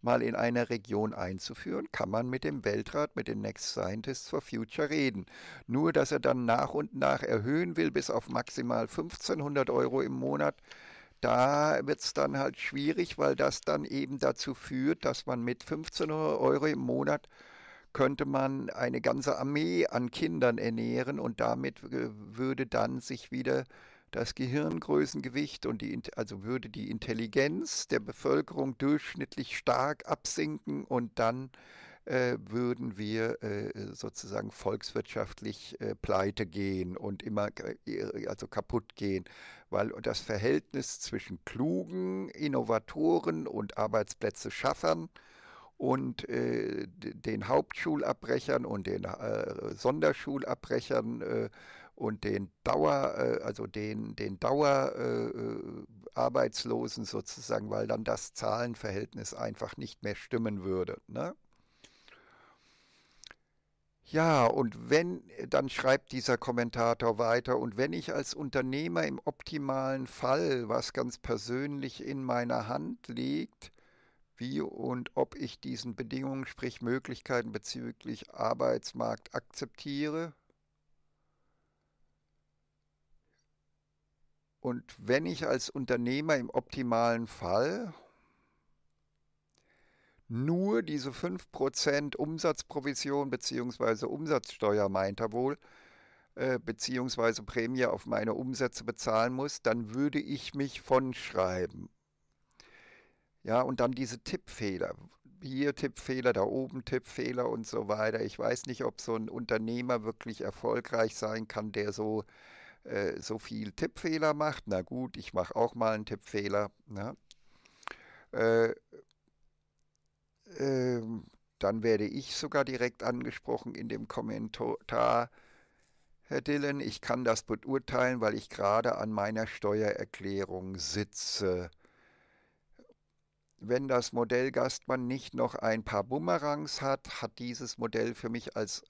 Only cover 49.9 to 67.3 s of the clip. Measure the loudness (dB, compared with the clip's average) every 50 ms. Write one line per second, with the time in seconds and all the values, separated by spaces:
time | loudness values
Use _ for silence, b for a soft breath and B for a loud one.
49.9 | 2 4 4 4 4 2 -4 -4 -4 -4 -2 -2 -4 -4 -2 -2 -2 -2 0 0
50.9 | 0 0 0 0 -4 -4 -4 -2 0 0 -2 -2 B B B B B B B B
51.9 | B -4 -4 -4 -2 -2 -2 -2 -2 -2 -2 -6 _ _ _ 2 4 4 6 6
52.9 | 6 4 2 2 2 2 2 2 2 2 0 -4 -4 -4 -8 -8 -6 -6 -4 -4
53.9 | -4 -6 -6 -8 -6 -6 -4 -6 -4 -2 0 2 4 6 6 6 6 6 4 2
54.9 | 0 -2 -2 0 0 0 0 -2 -4 -4 -4 -4 -4 -6 -6 -8 -10 -12 -12 -14
55.9 | -18 -18 -18 -10 _ 0 0 2 4 4 2 2 0 -4 -2 -2 -2 0 -2 -4
56.9 | -4 -6 -8 -4 -4 -6 -6 -6 -12 -12 -6 -2 -2 -2 -2 -2 -2 -2 0 0
57.9 | -2 -2 0 -2 -2 -2 -4 -10 _ -4 -2 0 0 0 -2 -4 -4 -6 -6 -4
58.9 | -4 -4 -4 -4 -8 -10 -8 -8 -6 -6 -6 -6 -4 -6 -8 -8 -8 -10 -10 -10
59.9 | -12 _ -6 -6 -6 -6 -6 -4 -2 0 0 0 -2 -2 -2 -2 0 0 0 -2
60.9 | -4 -10 _ -10 -6 -6 -6 -6 -6 _ _ _ _ B B B B B B B
61.9 | B B B B B B B B B B B B B B B B B B B B
62.9 | B B B B B B B B B B B B B B _ _ _ _ _ _
63.9 | _ _ _ -2 2 4 6 8 8 8 8 8 6 4 2 0 0 -6 0 4
64.9 | 4 4 4 4 -2 -6 -10 -14 -10 -10 -4 4 4 4 4 4 -2 2 6 6
65.9 | 6 6 _ _ -6 -4 2 2 2 2 2 0 2 2 2 0 2 2 4 4
66.9 | 4 4 4 2 4 4 4 6